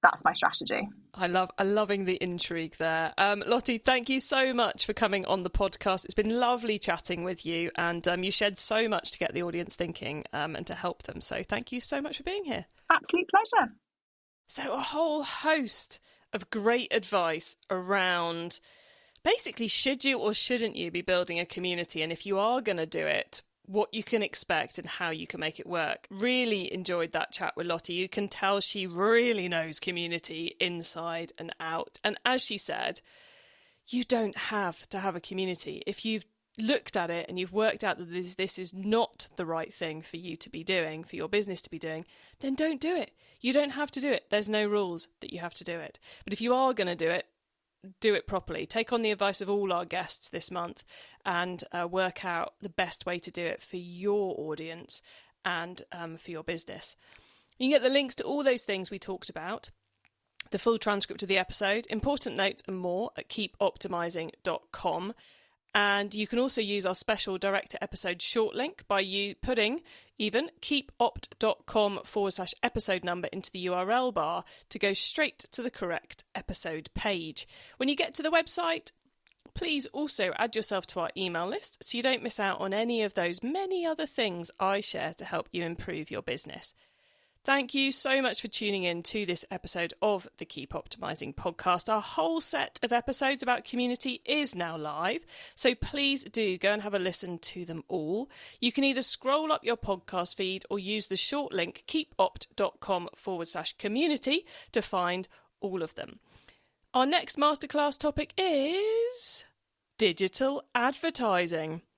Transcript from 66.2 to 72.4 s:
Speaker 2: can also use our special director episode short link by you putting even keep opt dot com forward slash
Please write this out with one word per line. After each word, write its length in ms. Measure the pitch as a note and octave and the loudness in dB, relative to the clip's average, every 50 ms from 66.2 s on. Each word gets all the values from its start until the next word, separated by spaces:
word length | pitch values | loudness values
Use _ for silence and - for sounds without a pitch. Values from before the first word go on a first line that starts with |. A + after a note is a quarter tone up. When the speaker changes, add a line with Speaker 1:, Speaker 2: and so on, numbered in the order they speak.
| G#3+ | -2
Speaker 2:
can 120 | - - A#3 | 0 2 0
also 240 | B3+ C4 - - | 2 2 2 0
use 240 | A3+ G3+ G3+ G3+ F#3 | 0 0 0 0 0
our 80 | F#3 F#3 | 2 2
special 420 | - - - A3 G3+ - - F#3+ | 2 2 0 0 0 0 -2 -2
director 400 | F#3 - G3 G3 F#3+ - - - - | 0 0 2 0 0 -2 -2 -8 -8
episode 400 | - - - - - F#3 F3 F3 | -8 -4 -2 -2 0 0 0 -2
short 320 | - - - A#3+ A3 - - | -2 0 2 2 2 2 0
link 300 | - B3+ D#4+ F#4+ - - _ | -2 -4 -4 -4 -10 -2 _
by 120 | G3+ G3 | 2 2
you 340 | F#3+ F#3+ F#3+ G3 G3+ G3+ - | 2 2 0 0 0 0 -2
putting 480 | _ - - B3+ A3+ G#3 G#3+ B3+ D#4+ - - - - - _ _ | _ -2 0 2 2 2 2 2 -2 -6 -10 -20 -20 -20 _ _
even 340 | _ G#3+ G#3+ G3 A#3 D4+ E4+ - _ | _ -2 0 2 0 -2 -2 -8 _
keep 280 | - - D4 C#4 - - - _ | -4 0 0 0 0 -4 -2 _
opt 400 | A#3+ A#3+ - - - - - _ | 2 2 2 -2 -8 -8 -2 _
dot 280 | - A3 - - - | 2 2 2 0 -4
com 340 | - - A3 G#3+ G3+ G3+ - | 0 2 4 4 4 2 -4
forward 280 | - - - G#3+ G3+ G3 | -8 -6 -2 -2 0 0
slash 240 | F#3 - | 0 0